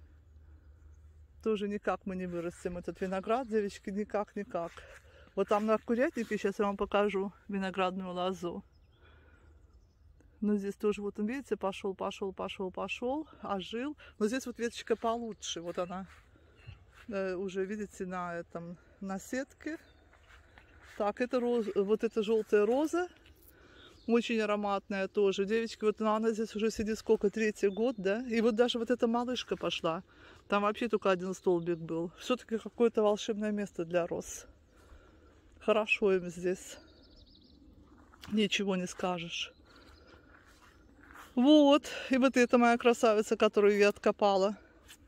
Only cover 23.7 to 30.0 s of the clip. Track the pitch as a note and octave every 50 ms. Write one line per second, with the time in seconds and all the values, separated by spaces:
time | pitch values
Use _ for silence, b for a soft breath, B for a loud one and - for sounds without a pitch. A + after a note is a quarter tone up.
23.7 | B B B B B B B - A3+ A#3+ A3 - A#3 A3 G#3+ G#3 G#3 G#3 G#3 G3+
24.7 | G3+ G3 - _ G3+ F#3+ F#3+ F#3+ - G#3 G3+ G3 F#3 F3+ G3 F#3+ A3 A3+ A3+ A3
25.7 | - - G#3+ G#3+ G#3 - A3 A3 G#3+ A3 A3+ A3+ A3+ G#3+ A3+ - - G#3 G#3+ A3+
26.7 | - - A3 G#3 A3+ - - - A3 - - G3+ - A3 A3 G#3+ G#3 - - G3+
27.7 | F#3+ G3+ A3+ B3+ B3 G#3 F3+ F#3+ G3 A3+ C4 B3+ A3 A#3 G#3+ A#3+ A3 G#3 A#3+ A#3+
28.7 | - A#3 A3+ A3 B3 - B3+ A#3 A3+ A#3 B3 B3 B3+ - - - G3 F3+ - E3+
29.7 | - - - E3 D#3+ F#3